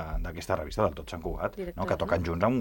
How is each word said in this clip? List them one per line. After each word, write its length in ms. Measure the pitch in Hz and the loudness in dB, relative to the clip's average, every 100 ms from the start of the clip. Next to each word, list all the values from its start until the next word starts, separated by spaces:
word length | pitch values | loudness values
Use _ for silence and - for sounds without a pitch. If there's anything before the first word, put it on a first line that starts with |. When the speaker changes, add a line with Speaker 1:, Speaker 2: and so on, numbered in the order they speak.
| 80 82 | 4 -2
Speaker 1:
d'aquesta 320 | 85 82 - 92 | -2 -6 -2 0
revista, 300 | 76 - 101 | 0 2 2
del 100 | - | 2
Tot 160 | 80 | -8
Sant 140 | 85 90 | -6 -4
Cugat, 320 | 78 85 - | -2 -4 -4
no? 80 | 180 | -8
Speaker 2:
Director, 240 | - - | -4 0
Speaker 1:
Que 80 | - | 0
toquen 240 | - 85 | 2 2
Speaker 2:
no? 60 | 82 | 2
Speaker 1:
junts 180 | 82 104 | 2 4
en 80 | 127 | 4